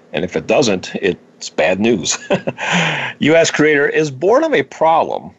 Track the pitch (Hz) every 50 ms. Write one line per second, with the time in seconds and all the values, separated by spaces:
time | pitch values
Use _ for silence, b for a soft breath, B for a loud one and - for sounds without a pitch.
0 | B _ - 76 87 90 - - - - 110 151 143 110 98 92 - - - -
1 | - 90 85 - - _ _ _ - - - - 76 82 92 92 107 117 120 87
2 | 73 - - - - - 196 185 - - - - - - 170 175 165 156 151 147
3 | - - - - - 143 160 165 165 - - - 147 156 151 139 147 - - 151
4 | 156 151 135 127 160 190 233 285 320 320 269 147 135 - - - 156 160 165 151
5 | 110 71 52 50 - 90 -